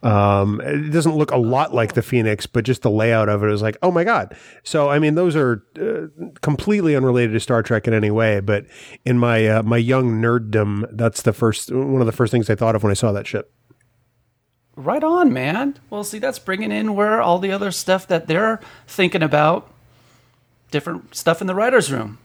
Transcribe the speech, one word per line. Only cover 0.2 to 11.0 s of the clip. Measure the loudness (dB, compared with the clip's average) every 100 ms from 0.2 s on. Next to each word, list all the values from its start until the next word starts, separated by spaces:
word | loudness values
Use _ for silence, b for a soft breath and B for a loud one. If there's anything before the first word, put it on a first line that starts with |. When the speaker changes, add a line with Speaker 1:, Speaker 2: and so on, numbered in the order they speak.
| 4 2 0 -2
Speaker 1:
it | -4 -4 -2
doesn't | 0 0 0
look | 0
a | 0
lot | 2 0 0
like | 0 0
the | -2
Phoenix, | 0 0 0 -2 -2
but | -4
just | -2 0
the | 0
layout | 2 2 2 2
of | 2
it | 0
was | 0
like, | -2 -2
"Oh | 0
my | 0
God." | 0 0 -2 B B B
So, | -6 0 2
I | 2
mean, | 2 2
those | 2
are, | 2 0 0 _ -8
uh, | -6 -6 -8 _ -16 -8
completely | -4 -2 0 0 2
unrelated | 2 2 2 2
to | 0
Star | 0 -2
Trek | 0 -2 0
in |
any | 0 2
way, | 2 2 0
but | 0 -4 -4 B B B
in | -2 2
my, | 2 4 4
uh, | 2
my | 2 0
young | 2 2 2 0
nerddom, | 2 0 0 0 0 -2 -6
that's | -2